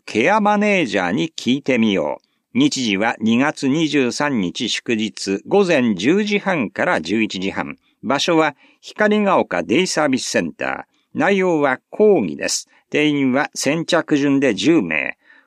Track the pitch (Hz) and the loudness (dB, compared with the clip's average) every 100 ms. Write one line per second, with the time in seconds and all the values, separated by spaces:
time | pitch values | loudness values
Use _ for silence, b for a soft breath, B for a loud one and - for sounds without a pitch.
0 | - 107 147 214 208 208 208 190 127 95 | -6 0 2 2 2 2 2 0 0 -2
1 | 90 120 165 - 117 139 - 123 113 92 | -2 -2 -4 -4 -2 -2 0 2 2 2
2 | 73 65 _ _ _ 120 143 139 117 95 | -2 -6 _ _ _ 0 2 2 -2 0
3 | 113 - 110 117 143 - 139 156 156 143 | 0 0 0 2 0 0 -2 0 0 0
4 | 123 - 147 120 87 - 113 - - 110 | 0 0 -2 0 -2 -4 -6 -6 -2 -2
5 | 110 - 95 98 - 190 185 151 120 92 | -2 -4 -4 -4 0 2 2 2 2 0
6 | 113 196 208 202 196 170 98 - 151 131 | 2 2 0 -2 -2 -2 -4 -2 -2 -2
7 | 78 113 104 95 95 92 71 - _ _ | -2 -2 -2 -2 -6 -4 -8 -10 _ _
8 | 104 139 185 160 156 - b b - - | -4 -2 2 2 0 -2 b b -18 -2
9 | 214 214 196 156 104 87 87 131 185 170 | 2 2 2 2 0 -2 0 0 0 0
10 | 147 127 - 113 82 - 65 67 - _ | 0 0 -2 -2 -2 -6 -6 -6 -12 _
11 | _ 123 165 196 185 156 143 127 _ - | _ -2 0 2 2 2 0 -2 _ 2
12 | 214 175 90 71 - - - b b 143 | 4 4 0 -4 -6 -6 -8 b b 0
13 | 151 147 131 127 151 - 135 160 - 165 | 0 2 0 0 -2 -4 -2 -2 0 0
14 | - 147 143 139 135 95 120 165 87 78 | 2 0 2 2 2 2 2 2 2 -2
15 | 65 - b b | -4 -8 b b